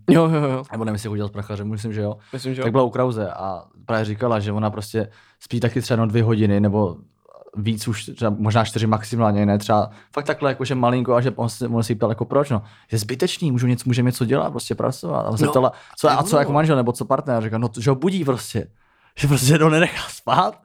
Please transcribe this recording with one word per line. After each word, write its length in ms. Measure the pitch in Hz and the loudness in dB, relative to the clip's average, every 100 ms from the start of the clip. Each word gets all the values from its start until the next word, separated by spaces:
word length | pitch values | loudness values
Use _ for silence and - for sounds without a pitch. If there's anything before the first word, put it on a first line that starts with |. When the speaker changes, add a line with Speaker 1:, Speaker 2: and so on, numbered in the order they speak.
| - | 4
Speaker 1:
Jo, 180 | 160 160 | 4 4
jo, 80 | 160 143 | 2 0
jo. 120 | 131 131 | -2 -6
Speaker 2:
Nebo 120 | 113 | -6
nevím, 100 | 110 | -4
jestli 140 | 104 107 | -4 -4
chodila 200 | 104 101 | -6 -6
s 20 | |
Prachařem, 380 | 104 101 104 104 | -8 -8 -8 -6
myslím, 220 | 107 110 | -6 -6
že 80 | 107 | -4
jo. 160 | 104 107 - | -4 -6 -12
Speaker 1:
Myslím, 220 | 131 131 | -8 -6
že 60 | 131 | -2
jo. 40 | |
Speaker 2:
Tak 80 | 117 | 0
byla 120 | 127 | 2
u 60 | 123 | 2
Krause 400 | 120 127 110 98 | 2 -2 -2 -6
a 340 | - 95 90 80 - - | -6 -8 -8 -12 -20 -4
právě 180 | 113 | -2
říkala, 360 | 107 104 123 110 | -2 -2 0 0
že 120 | 104 | 0
ona 180 | 104 107 | -2 -2
prostě 380 | 104 101 113 104 - _ _ | -4 -6 -4 -6 -10 _ _
spí 200 | - 120 | -8 -2
taky 200 | 120 127 | 0 -2
třeba 140 | - | -2
jenom 140 | 117 113 | 0 2
dvě 140 | 113 | 2
hodiny, 380 | 113 110 107 101 | 2 4 4 4
nebo 360 | 104 104 98 73 - _ _ - - 107 | 2 2 0 -4 -18 _ _ -20 -16 -6
víc 320 | 104 107 123 | -4 -4 -4
už, 160 | 104 - - | -6 -8 -4
třeba 180 | 117 104 | -2 0
možná 260 | 107 113 | 2 2
čtyři 220 | 110 - 110 | 0 0 0
maximálně, 600 | 107 107 117 110 104 104 | 0 -2 0 2 2 2
ne, 120 | 104 | 2
třeba 320 | 104 107 - - _ | 2 0 0 -8 _
fakt 120 | 147 147 | -8 -4
takhle, 240 | 143 143 | -2 -2
jakože 240 | 127 131 | -2 -2
malinko 400 | 131 120 127 123 | 0 2 2 2
a 60 | 120 | 2
že 100 | 127 | 2
on 180 | 110 117 | 0 -4
se, 200 | - 120 | -4 -2
on 140 | 117 | -2
se 100 | 113 | 0
jí 40 | 113 | 0
ptal, 140 | 110 | 0
jako 140 | 107 | -2
proč, 260 | 117 139 143 | 0 0 2
no, 120 | 110 - - - | -2 -4 -20 -6
je 60 | 110 | -4
zbytečný, 540 | 104 123 180 - 165 | -4 -2 -2 0 -2
můžu 140 | 123 123 | 0 2
něco, 160 | 123 127 | 0 0
můžeme 220 | 120 123 | 2 2
něco 160 | 120 | 2
dělat, 260 | 117 135 - | 0 0 0
prostě 240 | 117 - | -4 -6
pracovat. 460 | 113 113 131 170 147 107 | -2 -2 -2 -4 -4 -2
A 20 | |
on 80 | 110 | 0
se 60 | 147 | 2
Speaker 1:
No, 40 | |
Speaker 2:
ptala, 220 | 131 127 - - - | 4 2 0 -20 0
co, 80 | 151 | 2
Speaker 1:
to 40 | |
je 40 | 135 | 2
Speaker 2:
a 60 | |
co 160 | - 147 | 2 2
jako 100 | 143 | 2
Speaker 1:
ono. 60 | |
Speaker 2:
manžel, 220 | 143 160 139 | 2 2 2
nebo 160 | 120 | 2
co 120 | 120 | -2
partner, 320 | 113 135 147 117 | -2 -2 0 -2
a 40 | |
říká, 180 | 110 110 | -2 -2
no, 100 | 117 | -4
to, 120 | 120 | -2
že 100 | 113 | 0
ho 60 | 131 | 2
budí 280 | 175 185 | 0 0
prostě, 420 | 139 117 - 113 - _ _ _ _ - | 0 -2 -2 -6 -6 _ _ _ _ -2
že 100 | 139 | 2
prostě 300 | 135 127 156 | 4 4 4
to 100 | 160 | 6
nenechá 380 | 156 175 - - | 4 2 -2 -10
spát, 500 | - - 131 202 - | -10 0 2 2 -2